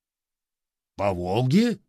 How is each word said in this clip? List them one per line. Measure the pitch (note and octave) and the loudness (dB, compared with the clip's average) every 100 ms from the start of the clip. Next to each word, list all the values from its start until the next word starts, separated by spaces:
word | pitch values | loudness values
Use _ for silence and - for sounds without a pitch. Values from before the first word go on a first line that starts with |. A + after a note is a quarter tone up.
| _ _ _ _ _ _ _ _ _ - | _ _ _ _ _ _ _ _ _ -6
«По | G2+ | -4
Волге?» — | F2+ F2+ G#2 B2+ E3+ A#3+ G#3+ | -2 -2 -2 2 2 2 -2